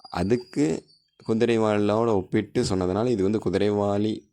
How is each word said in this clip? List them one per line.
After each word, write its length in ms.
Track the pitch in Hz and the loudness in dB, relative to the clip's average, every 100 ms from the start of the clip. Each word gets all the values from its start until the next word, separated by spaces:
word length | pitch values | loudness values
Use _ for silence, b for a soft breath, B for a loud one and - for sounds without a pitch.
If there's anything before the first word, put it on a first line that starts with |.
| - | -10
அதுக்கு 720 | 85 92 123 - - 151 160 - _ _ _ | -4 0 -2 -2 -4 -2 -4 -8 _ _ _
குதிரை 360 | - 113 117 113 | -4 0 2 2
வாலோட 480 | 110 104 104 107 117 | 2 2 2 2 2
ஒப்பிட்டு 560 | 101 92 110 101 123 | 0 0 -2 -2 -2
சொன்னதுனால 440 | 113 92 90 98 123 | -2 0 0 0 0
இது 160 | 113 | 0
வந்து 160 | 95 107 | 0 0
குதிரைவாலி 800 | 98 95 101 104 101 101 107 - - | -2 0 0 2 0 0 -2 -4 -10